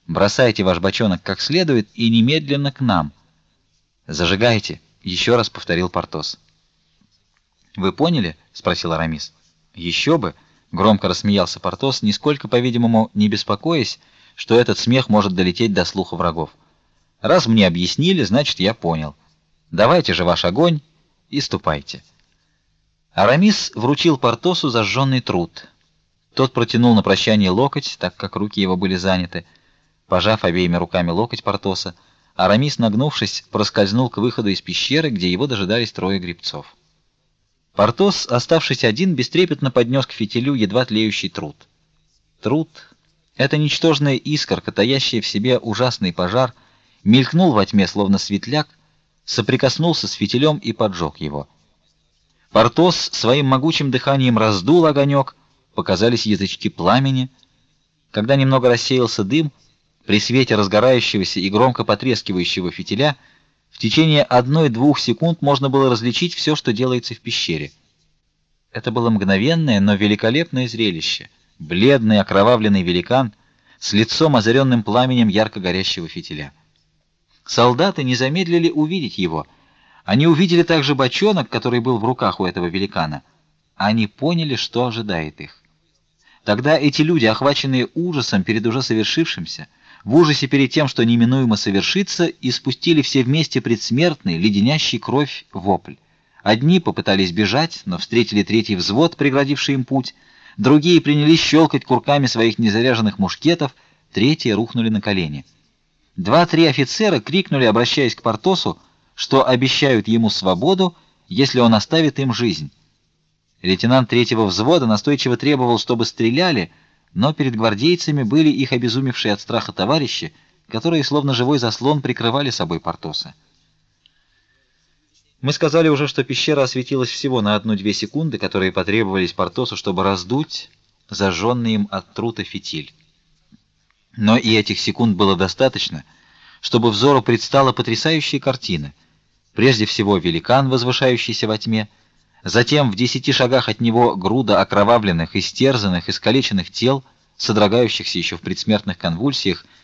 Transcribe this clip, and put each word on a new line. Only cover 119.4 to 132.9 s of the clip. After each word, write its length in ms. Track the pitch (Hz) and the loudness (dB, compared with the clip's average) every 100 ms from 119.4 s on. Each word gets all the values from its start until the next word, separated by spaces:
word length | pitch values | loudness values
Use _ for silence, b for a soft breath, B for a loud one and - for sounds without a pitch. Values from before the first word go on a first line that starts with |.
страха 320 | - 113 - | -4 -6 -6
товарищи, 600 | - 98 156 135 - - b b b _ | -6 -2 0 -2 -6 -10 b b b _
которые, 360 | 113 165 165 | -6 -2 -2
словно 280 | 135 147 139 | 0 -2 -2
живой 260 | 120 123 143 | -2 0 0
заслон, 440 | 117 - 127 151 | -2 -2 0 0
прикрывали 480 | 131 - 113 131 139 | -2 -2 -2 -2 -4
собой 300 | - 85 82 | -4 -6 -6
Портоса. 540 | 85 - 80 76 - - _ _ _ _ _ _ _ _ _ _ _ _ _ _ _ _ _ _ _ _ | -8 -10 -10 -10 -12 -16 _ _ _ _ _ _ _ _ _ _ _ _ _ _ _ _ _ _ _ _
Мы 120 | 131 | -4
сказали 360 | - 160 160 160 | 0 2 4 4
уже, 200 | 139 143 | 2 0
что 160 | - | -4
пещера 380 | 131 131 - 139 | -4 -2 0 0
осветилась 480 | 127 131 127 139 120 | 0 -2 -4 -2 -4
всего 300 | - 135 127 | -4 -2 0
на 140 | 104 | 0
одну-две 380 | 107 107 104 101 | 0 -2 -2 -2
секунды, 460 | 101 107 147 160 104 | -4 -4 -4 -4 -4
которые 340 | 95 101 95 | -4 -2 -2
потребовались 600 | 90 92 107 98 95 87 | -2 -2 -2 0 -2 -2
Портосу, 440 | - 90 - 123 101 | -4 -6 -4 -6 -6
чтобы 260 | 104 90 | -6 -2
раздуть 680 | 95 95 90 131 160 - - _ _ _ _ | 0 -2 -2 -4 -4 -10 -16 _ _ _ _
зажжённый 640 | 98 98 85 110 123 117 | -4 -2 0 -2 0 0
им 140 | 107 101 | -2 -2
от 240 | 95 - | -6 -10
трута 280 | - 113 113 | -8 -8 -8
фитиль. 500 | 98 98 - 80 69 | -10 -10 -12 -12 -14